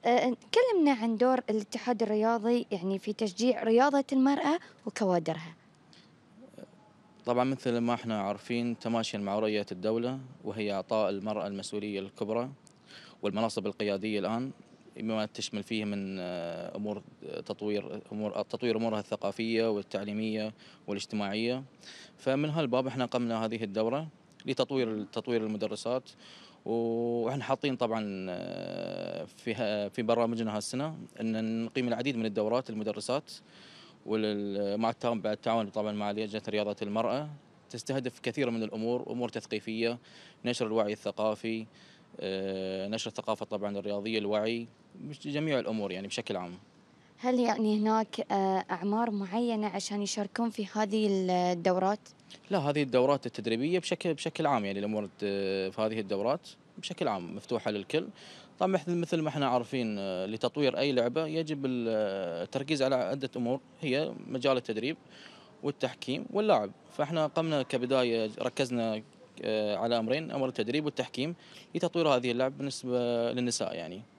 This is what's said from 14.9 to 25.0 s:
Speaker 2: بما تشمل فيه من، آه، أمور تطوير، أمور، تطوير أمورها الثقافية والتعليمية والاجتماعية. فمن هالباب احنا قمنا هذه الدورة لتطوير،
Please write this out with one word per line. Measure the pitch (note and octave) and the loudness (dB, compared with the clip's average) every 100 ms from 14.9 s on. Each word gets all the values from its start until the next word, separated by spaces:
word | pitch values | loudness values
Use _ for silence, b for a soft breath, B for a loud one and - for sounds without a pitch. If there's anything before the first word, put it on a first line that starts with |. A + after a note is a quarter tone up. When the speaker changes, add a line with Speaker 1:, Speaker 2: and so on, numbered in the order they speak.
| - | -8
Speaker 2:
بما | A2 A2 G#2+ | -2 -2 -2
تشمل | - - G#2 | -4 -6 -6
فيه | G2 A2 G#2 | -4 -2 -2
من، | G2+ G2 F#2+ | -2 -4 -6
آه، | F2+ F2+ E2+ E2 - - | -6 -4 -6 -6 -8 -6
أمور | G#2 - - - - D2 - | -4 -4 -8 -14 -10 -8 -8
تطوير، | G2+ G#2 G#2 - G#2+ - | -6 -2 -2 -2 -10 -8
أمور، | G#2+ G#2+ - | -4 -2 -2
تطوير | G2+ A#2+ B2 A2 | -4 -2 0 2
أمورها | A2+ G#2+ | 2 0
الثقافية | G2+ G#2+ G2 - A2+ A2+ A2+ | -2 -4 -4 -2 0 2 2
والتعليمية | G#2 G2 G2 G#2 G#2 A2 A2 G#2+ G#2+ B B - | 0 -2 -4 -4 -2 -2 -2 -4 -8 B B -6
والاجتماعية. | G2+ - G#2+ G2+ G#2 A#2 B2+ C3+ - B B B - | -6 -4 -2 -2 0 0 -2 -6 -18 B B B -6
فمن | - C3+ D3+ | 0 2 2
هالباب | D3+ C#3+ B2+ C3 | 2 2 2 2
احنا | C3 B2 | 0 0
قمنا | B2 A#2+ A2+ A2+ | 2 0 0 0
هذه | A2+ | -2
الدورة | A2 G2+ A2 C3+ D#3+ - - - - | -2 0 2 0 -4 -12 -20 -12 -6
لتطوير، | C3 B2+ C3+ A#2 G#2+ | 0 2 2 0 0